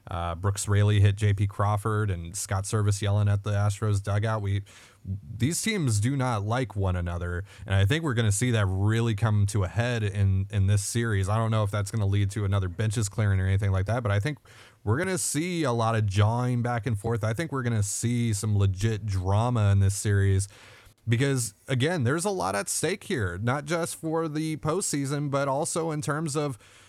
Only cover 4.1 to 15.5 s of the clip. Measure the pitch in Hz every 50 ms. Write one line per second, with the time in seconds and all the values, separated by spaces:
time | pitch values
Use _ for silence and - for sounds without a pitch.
4.1 | 101 104 104 110 110 110 101 98 98 101 101 - - - - - - _ - 92
5.1 | 95 98 - - - - - 151 170 - - 226 220 196 156 127 107 101 101 123
6.1 | 143 139 127 127 120 104 101 107 - 127 135 107 - 104 95 92 92 90 87 87
7.1 | 87 85 87 87 87 87 92 - - - - 104 98 98 98 101 139 165 165 156
8.1 | 117 117 113 107 98 - 123 123 117 110 101 92 95 95 101 107 110 117 117 117
9.1 | 110 98 117 113 107 104 101 98 - 107 92 85 82 104 117 123 123 113 107 101
10.1 | - 104 98 98 95 95 98 101 - 101 95 98 104 101 101 - - 117 117 117
11.1 | 104 98 95 95 107 113 113 110 110 110 107 101 104 104 98 101 - 113 101 98
12.1 | 101 104 101 98 - 107 101 95 101 101 95 90 85 - 110 110 104 123 107 101
13.1 | - 117 107 101 95 92 92 95 98 95 104 98 95 95 95 - - 131 117 104
14.1 | 101 101 101 151 147 - _ - - - - - - _ - 104 107 147 185 190
15.1 | 185 175 - - - 143 165 180